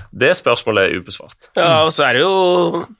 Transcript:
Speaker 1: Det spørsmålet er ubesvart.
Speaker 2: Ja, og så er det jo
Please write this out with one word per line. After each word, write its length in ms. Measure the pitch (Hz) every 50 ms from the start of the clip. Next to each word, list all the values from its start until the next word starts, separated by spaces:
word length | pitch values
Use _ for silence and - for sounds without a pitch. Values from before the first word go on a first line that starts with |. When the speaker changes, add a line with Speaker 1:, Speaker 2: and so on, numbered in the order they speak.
| - -
Speaker 1:
Det 180 | - 101 123 151 180
spørsmålet 500 | - - 135 120 - - 117 107 101 95 87
er 80 | 78 92
ubesvart. 480 | 85 - - - - - - _ - - -
Speaker 2:
Ja, 260 | - 170 170 165 156
og 80 | 156 160
så 140 | 160 - 143
er 60 | 131
det 100 | 120 127
jo 640 | 160 190 190 190 185 180 180 180 175 170 170 170 170 - -